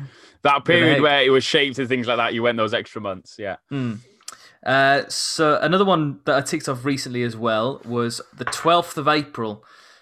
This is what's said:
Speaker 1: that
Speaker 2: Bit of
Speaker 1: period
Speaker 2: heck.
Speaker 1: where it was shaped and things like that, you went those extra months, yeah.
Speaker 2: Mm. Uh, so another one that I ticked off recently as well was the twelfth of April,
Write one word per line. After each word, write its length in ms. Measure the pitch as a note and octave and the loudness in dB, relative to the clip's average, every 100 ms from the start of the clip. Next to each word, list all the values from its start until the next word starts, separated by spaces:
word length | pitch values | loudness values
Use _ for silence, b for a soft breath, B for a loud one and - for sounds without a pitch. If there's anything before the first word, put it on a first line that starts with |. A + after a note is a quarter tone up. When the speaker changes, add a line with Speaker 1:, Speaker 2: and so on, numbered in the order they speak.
| C#3 B B B | -12 B B B
Speaker 1:
that 200 | C#3+ C#3 D#3+ | 2 2 4
Speaker 2:
Bit 80 | |
of 60 | F3 | 4
Speaker 1:
period 100 | E3 C#3 | 4 4
Speaker 2:
heck. 60 | |
Speaker 1:
where 200 | D3 C#3+ | 4 4
it 80 | C3+ | 4
was 120 | C3 | 4
shaped 360 | - D#3 C#3 B2+ | 2 0 0 -2
and 100 | A#2+ | -2
things 180 | B2+ A#2 | -2 0
like 120 | A#2+ | 0
that, 160 | A2 | 0
you 80 | A2+ | 0
went 160 | A#2+ A2+ | 0 2
those 160 | A2 | 0
extra 260 | A2 G2 A2 | -2 -6 -10
months, 360 | G#2 F#2 - - | -8 -10 -14 -12
yeah. 180 | G2+ F2+ _ | -10 -10 _
Speaker 2:
Mm. 280 | C#3 B2 A2 B B B B B B | -6 -6 -8 B B B B B B
Uh, 420 | - C3+ C3+ C#3 - | 0 2 4 2 0
so 500 | - - - D#3 D3 | -6 -6 0 2 2
another 240 | D3+ F#3 G3 | 2 2 2
one 340 | E3+ D3 C#3 - | 2 0 -4 -2
that 100 | C3+ | -2
I 60 | |
ticked 260 | C#3 D#3+ D3 | -2 -6 -4
off 160 | B2 | -4
recently 380 | C#3 C3+ C3+ B2 | -4 -4 -4 -4
as 120 | A#2+ | -4
well 460 | A2 A#2 A2 B2 C#3 A#2 | -2 -2 0 -2 -6 -6
was 340 | A#2+ A#2 - - - | -4 -4 -6 -14 -10
the 80 | |
twelfth 540 | B2 - D#3+ F3 E3+ D#3+ | -8 -2 2 2 2 -4
of 100 | C#3+ | 0
April, 560 | D3+ C#3+ - A2 G#2 b b b b | 0 -2 -8 -8 -10 b b b b